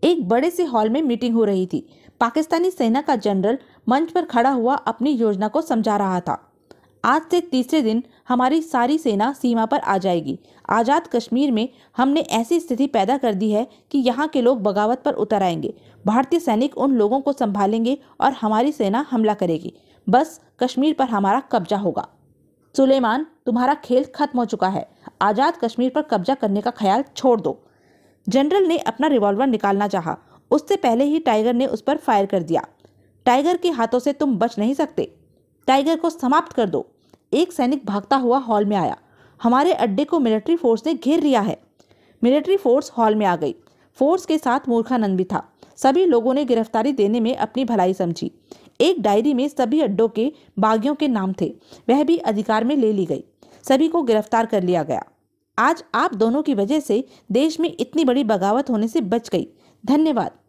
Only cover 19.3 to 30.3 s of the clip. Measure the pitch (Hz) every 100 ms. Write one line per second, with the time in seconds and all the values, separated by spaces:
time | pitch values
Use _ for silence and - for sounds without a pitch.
19.3 | 208 180 160 175 - _ _ - 226 311
20.3 | - _ _ 254 - 294 294 262 220 196
21.3 | 220 277 240 170 202 196 143 - _ _
22.3 | _ _ _ _ - 269 269 233 240 311
23.3 | _ - 240 254 294 - 247 294 - 285
24.3 | 247 233 - 185 190 - _ - _ 202
25.3 | 214 285 339 233 226 254 254 302 220 180
26.3 | 269 220 196 220 - 202 208 285 - 262
27.3 | 233 165 - _ _ _ _ _ _ -
28.3 | 226 285 381 370 330 - 226 302 269 202
29.3 | 202 269 220 202 196 208 196 165 - _